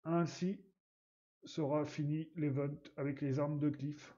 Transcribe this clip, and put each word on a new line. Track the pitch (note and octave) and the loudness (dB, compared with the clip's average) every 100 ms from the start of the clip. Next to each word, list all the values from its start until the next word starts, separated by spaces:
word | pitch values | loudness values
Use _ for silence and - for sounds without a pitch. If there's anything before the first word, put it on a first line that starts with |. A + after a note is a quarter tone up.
Ainsi | D#3 E3+ E3 - F3+ G3+ - _ _ _ _ _ _ _ | 2 2 2 0 -2 -2 -10 _ _ _ _ _ _ _
sera | - - C#3+ D3+ | -10 -2 0 2
fini | D3 - D3 D#3 D#3+ E3+ | 0 0 0 0 -4 -2
l'event | D3+ C3+ C#3+ D3 - - | 0 2 0 -4 -10 -4
avec | C#3 C#3 | -2 0
les | C#3+ C3+ | 0 2
armes | D3 D3+ | 2 2
de | D3 | 2
Cliff. | C#3+ C#3 D3 - | 2 -4 -6 -14